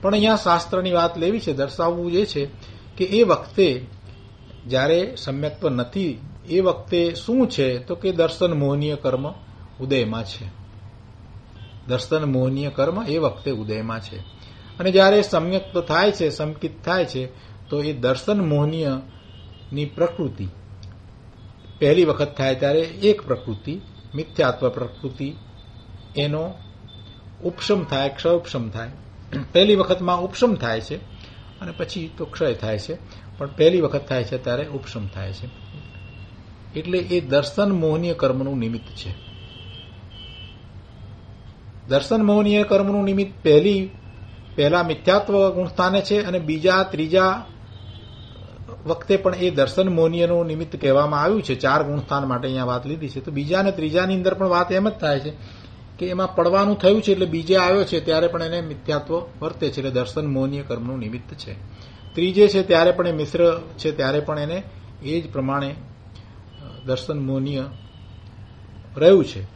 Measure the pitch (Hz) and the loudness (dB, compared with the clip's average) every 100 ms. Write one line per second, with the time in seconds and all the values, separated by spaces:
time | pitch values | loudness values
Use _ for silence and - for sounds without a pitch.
0 | 190 208 214 214 185 170 - 185 185 175 | 2 2 4 2 4 2 2 -2 2 2
1 | 170 165 165 220 185 135 139 - 170 175 | 2 0 -2 0 -2 -2 -4 -2 -2 -2
2 | 175 175 208 147 143 - - - - - | -2 0 0 -2 -6 -10 -20 -20 -20 -6
3 | 185 208 226 156 - - 185 127 127 - | 0 4 4 4 0 2 2 2 -6 -18
4 | - - - - - - 117 127 139 165 | -20 -20 -20 -20 -20 -18 -2 0 4 2
5 | 202 262 - 135 147 - 156 123 120 196 | 2 -6 -8 -4 -4 -2 -2 0 -4 -2
6 | 180 110 - - - 170 185 - - 175 | -4 -4 -12 -18 -2 2 2 0 -2 0
7 | 170 165 - 247 247 - 131 123 127 175 | 0 -2 -2 2 2 2 0 -2 -6 -4
8 | 190 170 165 - 180 156 139 143 151 143 | -4 2 0 2 0 2 0 0 -2 -2
9 | 139 127 143 - - - - - 131 135 | -2 -2 -4 -10 -18 -20 -20 -12 -2 0
10 | 110 110 107 - 92 - - - - - | 0 -4 -8 -10 -14 -14 -20 -20 -20 -20
11 | - - - - - - - - - 127 | -20 -20 -20 -20 -20 -20 -20 -18 -6 -6
12 | - 156 147 131 131 135 143 139 143 185 | -2 -2 0 0 0 0 -4 0 0 0
13 | 220 156 147 - - 120 107 107 113 113 | -2 0 0 -2 -6 -6 -4 -6 -6 -8
14 | - 98 95 - - - - - 180 190 | -10 -14 -16 -20 -20 -20 -20 -2 4 8
15 | 190 208 196 175 165 185 185 180 - 156 | 8 8 4 0 2 -2 -2 -4 0 4
16 | 202 202 160 - 151 156 160 - - 185 | 4 2 -2 -2 -6 -6 -8 -8 -2 0
17 | 170 131 127 - - - - 147 151 139 | 0 -4 -8 -12 -20 -20 -6 -4 -4 -2
18 | 123 131 - 208 170 147 147 165 147 135 | 0 0 0 0 2 2 2 0 -2 -4
19 | 135 - - - - - - 139 147 - | -8 -20 -20 -20 -20 -20 -10 -6 -6 -2
20 | 170 - 143 98 95 - - - - - | -2 0 -6 -6 -10 -10 -20 -18 -18 -18
21 | - - - - - - - - 143 165 | -20 -20 -20 -20 -20 -20 -20 0 4 6
22 | 165 143 147 - 135 131 143 156 165 180 | 4 2 -2 0 -2 0 2 2 0 0
23 | 202 202 - - - 104 - 175 - - | 2 2 0 -6 -4 -10 -8 -10 -12 -20
24 | - 139 160 - 151 - 127 - 120 - | -12 -10 -8 0 0 2 -2 -2 -10 -8
25 | 139 120 139 165 - - - - - - | -12 -8 -10 -10 -18 -20 -20 -20 -20 -20
26 | - 143 147 151 170 185 - - - - | -10 -4 -2 -2 -6 -10 -18 -20 -20 -20
27 | - - - - 180 175 - 202 156 135 | -20 -20 -20 -8 -8 -6 0 0 0 -2
28 | 139 139 170 170 170 135 113 110 117 139 | -2 -2 2 2 0 -8 -6 -8 -12 -14
29 | - - - 139 135 170 202 202 190 185 | -18 -18 -10 -10 2 6 6 6 4 2
30 | 180 180 185 - 240 196 117 113 110 143 | 2 0 -2 2 2 2 -2 -4 -4 -10
31 | - - - - - - 180 165 165 190 | -12 -18 -18 -20 -20 -14 -14 -8 -8 -8
32 | 160 - 165 - 156 113 110 107 - 92 | -10 -10 -10 -2 0 0 -4 -4 -6 -12
33 | - - - - 143 143 156 180 156 143 | -12 -18 -18 -10 -10 4 6 6 2 -2
34 | - 127 110 127 127 123 147 139 - 120 | -2 -4 -2 -4 -4 -4 -4 -10 -10 -10
35 | 101 95 98 92 127 - - - - - | -8 -8 -10 -10 -14 -16 -18 -18 -18 -18
36 | - - - - - - - 151 170 180 | -18 -18 -18 -20 -20 -20 -12 -10 -2 -2
37 | - 180 139 139 143 - 202 190 160 156 | 0 -2 2 2 2 0 2 2 2 0
38 | 175 160 135 131 135 135 113 113 - - | 0 0 0 0 -2 -2 -2 -4 -10 -14
39 | - - - - - - - - - - | -12 -12 -14 -18 -18 -18 -18 -18 -20 -20
40 | - - - - - - - - - - | -18 -18 -18 -18 -18 -18 -20 -20 -20 -20
41 | - - - - - - - - - 135 | -18 -18 -18 -20 -20 -20 -20 -18 0 0
42 | - 226 208 208 208 208 202 196 196 202 | 2 2 6 6 6 4 4 4 4 0
43 | 196 196 196 - 160 151 185 196 190 - | 2 0 -2 0 6 8 8 2 -2 -10
44 | - - - - - - 147 175 170 156 | -18 -18 -18 -18 -12 0 4 4 2 0
45 | - 196 202 202 196 180 175 - 185 196 | 4 4 4 4 4 2 -4 0 2 2
46 | 190 208 185 180 156 156 175 185 190 160 | 2 0 0 -4 -2 2 4 4 2 -2
47 | 156 185 185 196 - - - - - - | 2 4 4 2 -8 -18 -18 -18 -18 -18
48 | - - - - - - - - 147 165 | -18 -20 -18 -18 -18 -18 -16 -12 -4 -4
49 | - 196 185 180 180 143 131 - 190 170 | 2 2 2 0 0 2 0 2 2 4
50 | 165 170 170 170 165 156 165 - 143 135 | 2 4 2 2 0 -4 -8 -2 2 4
51 | 147 147 156 214 - 131 135 147 143 147 | 4 2 2 0 0 0 2 2 2 -4
52 | - 143 135 123 135 131 123 123 127 156 | -4 -4 -2 -2 -2 -2 -2 -4 -4 -8
53 | 147 131 180 143 143 185 196 185 156 160 | -8 -10 -8 -6 -2 2 0 0 0 0
54 | 185 190 185 185 190 180 175 185 208 202 | 0 0 0 0 2 2 2 2 0 0
55 | 156 139 143 151 - - - - - - | 0 0 -2 -12 -16 -18 -20 -20 -20 -8
56 | 180 180 185 - 170 190 202 202 185 214 | -6 -2 -2 2 4 4 4 6 6 6
57 | 208 185 185 160 160 190 180 196 185 170 | 4 2 2 0 2 4 6 4 2 0
58 | 151 160 170 165 165 170 165 143 - 147 | 2 2 2 0 -4 -4 -6 -10 -4 -4
59 | 147 165 170 - 156 - 151 131 135 127 | -2 -4 -6 -8 -8 -4 -4 -2 -2 -2
60 | 120 - 151 135 135 143 139 120 120 131 | -2 -4 -2 0 -2 -4 -6 -8 -6 -6
61 | 110 120 - - - 101 - - - - | -8 -10 -12 -16 -14 -14 -16 -18 -20 -18
62 | - - 180 185 208 196 190 165 170 175 | -10 -2 0 6 6 6 4 6 6 4
63 | 175 156 147 170 170 170 165 - 160 147 | 0 0 -2 4 4 4 -6 -6 -4 -2
64 | 135 143 147 151 147 180 196 - - - | 0 0 -2 -4 -4 -6 -8 -16 -20 -14
65 | 139 165 156 143 131 139 139 151 - - | -6 -6 -4 -4 -2 -2 -4 -8 -16 -20
66 | - - - - - - - - 127 127 | -20 -20 -20 -20 -20 -18 -18 -14 -4 -4
67 | - 147 135 135 135 139 135 - - - | -2 -4 -2 -2 -2 -4 -6 -12 -18 -20
68 | - - - - - - - - - 117 | -20 -20 -20 -20 -20 -20 -20 -20 -14 4
69 | 160 190 139 101 98 | 8 8 4 -4 -12